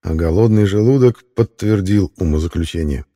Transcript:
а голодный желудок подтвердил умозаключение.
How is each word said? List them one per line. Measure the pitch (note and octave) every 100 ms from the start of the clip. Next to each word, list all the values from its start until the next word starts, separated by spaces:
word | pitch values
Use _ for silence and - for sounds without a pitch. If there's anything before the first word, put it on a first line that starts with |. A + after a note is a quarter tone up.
а | -
голодный | D#2+ E2 E2+ A2+ G#2+
желудок | G#2 G2+ A2 C3+ B2 A#2 _
подтвердил | - A2+ _ G#2 G#2+ F#2+ G#2 F2+ -
умозаключение. | F2 D#2 E2 E2+ E2 F2 D#2 C2+ -